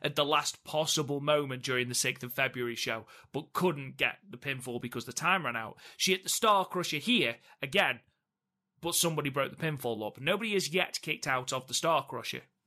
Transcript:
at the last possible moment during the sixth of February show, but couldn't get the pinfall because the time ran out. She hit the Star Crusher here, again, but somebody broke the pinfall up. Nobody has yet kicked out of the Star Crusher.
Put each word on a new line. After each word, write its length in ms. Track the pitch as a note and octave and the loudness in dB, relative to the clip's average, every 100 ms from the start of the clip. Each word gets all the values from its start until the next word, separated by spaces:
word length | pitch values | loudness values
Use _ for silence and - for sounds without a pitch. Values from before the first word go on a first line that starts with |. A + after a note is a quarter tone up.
at 140 | C#3+ C3+ | -2 0
the 100 | C#3+ | 4
last 380 | D3+ - - | 4 2 -4
possible 560 | - D#3 D#3 - C#3 C#3+ | -2 0 2 2 0 0
moment 440 | C#3+ D3+ C#3 B2+ | 4 4 2 -4
during 260 | B2 B2+ B2 | 0 0 0
the 60 | A#2+ | 0
sixth 280 | C3 C3 | 0 -2
of 100 | B2 | -4
February 420 | - C3 B2+ A#2+ A#2 | -2 -2 0 -4 -2
show, 300 | - A2+ A2 - - | -2 -4 -8 -18 -8
but 200 | C#3 D#3+ | -8 -4
couldn't 440 | - F#3 C#3+ C3+ C3 | 0 0 0 -6 0
get 200 | C3 - - | 0 0 -10
the 100 | A#2+ | -10
pinfall 440 | C#3 C3+ B2+ A#2+ | -6 -6 -4 -6
because 240 | B2 A#2+ A#2 | -4 -6 -6
the 80 | |
time 320 | A#2+ E3 F#3+ C#3 | -2 0 2 0
ran 100 | A#2 | -4
out. 220 | A2 - - - | -6 -10 -16 -2
She 140 | - | 2
hit 100 | F#3 | 2
the 60 | - | 0
Star 360 | - A3 G3+ F3+ | 2 6 6 4
Crusher 320 | F#3 E3 D3+ | -2 -2 -2
here, 380 | F3 A#3+ B2 A#2 - - | 2 4 4 -2 -10 -10
again, 380 | C#3+ F#3+ E3 B2 - _ _ _ _ _ _ _ | -2 2 2 0 -8 _ _ _ _ _ _ _
but 140 | E3 E3+ | -2 2
somebody 340 | E3+ D#3 C#3+ | 2 2 -2
broke 260 | C3+ C3+ - | -2 -2 -2
the 80 | |
pinfall 420 | D#3+ C#3+ B2 A2 G#2+ | -4 -2 -2 -2 -4
up. 120 | - | -4
Nobody 340 | C#3 G3 A3+ | -2 0 0
has 200 | G3+ F3+ | 0 0
yet 260 | F3+ F3 - | 0 0 -2
kicked 240 | - D3+ D3 | -6 -6 -2
out 260 | C3 B2+ | -2 -2
of 140 | C3 C3 | -4 -4
the 60 | A#2+ | 0
Star 280 | D#3+ D#3 C3 | 2 2 0
Crusher. 360 | B2+ - - - _ | -6 -6 -8 -12 _